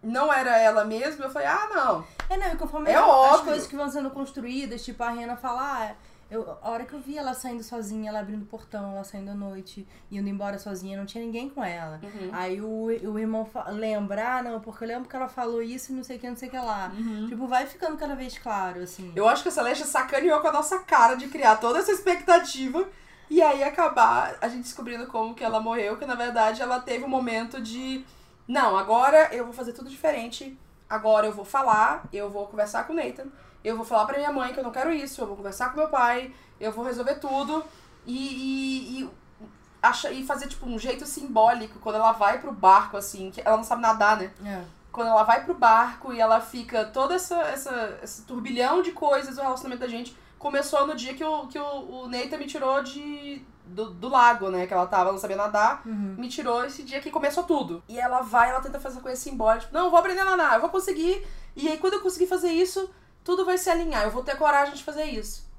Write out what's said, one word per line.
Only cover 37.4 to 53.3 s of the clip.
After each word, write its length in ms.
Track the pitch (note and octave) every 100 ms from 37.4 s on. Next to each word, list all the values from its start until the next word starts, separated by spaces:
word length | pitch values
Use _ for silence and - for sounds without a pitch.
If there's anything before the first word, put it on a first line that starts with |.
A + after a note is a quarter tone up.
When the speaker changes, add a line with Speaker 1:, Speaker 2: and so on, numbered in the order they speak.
| C#4 D#4 D#4 - - - -
Speaker 1:
e, 80 | B3
e, 840 | C4+ C4 C4 C4+ C4+ C4 - B3+
e 60 | C4+ - - - - - - -
acha-, 300 | A#3 A#3+ D4
e 140 | C4 C4
fazer, 220 | C#4 C#4
tipo, 180 | - B3
um 140 | A3+
jeito 260 | A#3+ - D4+
simbólico 720 | - C#4+ A3 A3 A#3+ G#3+ -
quando 160 | A3 G#3+
ela 160 | A3+
vai 280 | A3 G3+ B3
pro 120 | D4
barco, 460 | G3+ F#3 G3 - G3+
assim, 320 | G3+ G3 F#3+
que 100 | -
ela 160 | - A3
não 60 |
sabe 180 | A3+ A#3
nadar, 360 | A3+ A3 G#3 G#3+
né? 140 | F#3+ - G3+
Speaker 2:
É. 180 | F#3+ E3+ - -
Speaker 1:
Quando 160 | - A3+
ela 160 | A3
vai 200 | A3 A#3+
pro 100 | -
barco 580 | F4 A#3 A3+ B3 - C4+
e 60 | A#3+
ela 220 | A3 A3+
fica 440 | - B3 A3+ A#3 G#3+
todo 280 | C4 C4+
essa, 220 | F#4 - E4+
essa, 560 | D4+ C4 C#4 B3 A3 -
esse 220 | - -
turbilhão 580 | - B3 A#3+ A#3+ B3+ E4+
de 100 | F4+
coisas, 460 | - D4 C#4 C4+ B3+
o 40 |
relacionamento 400 | C4+ B3+ C4+ B3
da 60 | B3
gente 280 | A#3 A#3+ - - -
começou 480 | D4 C#4 C#4+ D4 D4
no 80 | C#4
dia 180 | B3
que 100 | C4+
o, 240 | D#4 D#4 C4+
que 120 | D4+
o, 440 | C#4+ C#4+ B3+ B3+
o 40 | B3+
Nathan 300 | B3 - D4+
me 80 | C#4
tirou 340 | D4+ C4 C4+
de, 640 | B3+ C#4+ D4 D4 C#4+